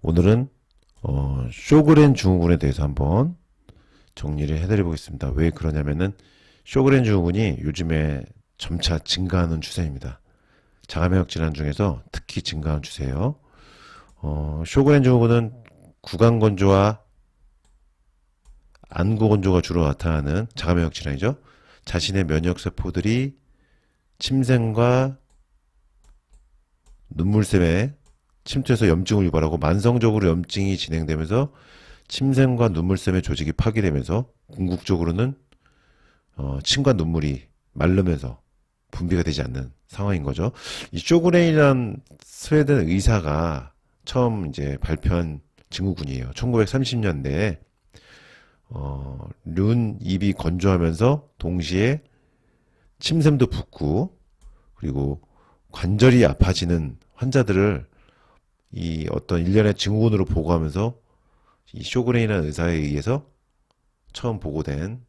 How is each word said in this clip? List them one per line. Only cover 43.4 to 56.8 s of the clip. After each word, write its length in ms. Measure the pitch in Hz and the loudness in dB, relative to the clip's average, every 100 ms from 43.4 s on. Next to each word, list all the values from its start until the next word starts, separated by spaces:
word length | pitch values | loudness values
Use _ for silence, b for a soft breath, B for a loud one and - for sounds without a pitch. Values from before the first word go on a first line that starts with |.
| 85 73 62 _ _ _ - | -2 -4 -10 _ _ _ -8
처음 420 | 131 123 110 82 | -2 -2 -2 -8
이제 300 | 69 71 69 | -6 -6 -6
발표한 600 | - 78 - 87 85 73 _ _ _ | -4 -4 -2 -2 -2 -8 _ _ _
증후군이에요. 640 | - 95 87 73 65 62 | -6 -4 -4 -6 -8 -8
천구백삼십 680 | 67 120 117 104 135 131 123 | -6 -2 2 2 0 -2 -2
년대에, 600 | 104 76 69 71 104 78 _ _ _ b b b b b b b _ | -2 -2 -2 -2 -2 -4 _ _ _ b b b b b b b _
어, 580 | - 69 69 67 67 - - | -12 -10 -10 -10 -12 -14 -16
륜 540 | - 82 101 120 113 98 | -8 -2 2 2 0 -4
입이 320 | - 92 101 | -4 -2 0
건조하면서 960 | 90 82 90 95 92 85 82 117 147 - _ | -2 -2 0 2 2 2 2 2 0 -4 _
동시에 640 | 85 90 76 90 110 147 _ _ _ _ _ _ _ _ _ _ | -6 -4 -2 0 0 0 _ _ _ _ _ _ _ _ _ _
침샘도 480 | - 160 151 147 123 | -2 2 4 4 2
붓고 720 | - - - 71 85 180 _ _ _ - _ _ _ | 0 -10 -6 -2 0 -2 _ _ _ -20 _ _ _
그리고 460 | 78 67 69 71 b b b b b | -6 -4 -4 -6 b b b b b
관절이 520 | - 87 104 123 123 98 | -8 -4 4 6 8 4
아파지는 720 | 71 95 92 87 87 | 4 2 2 0 -2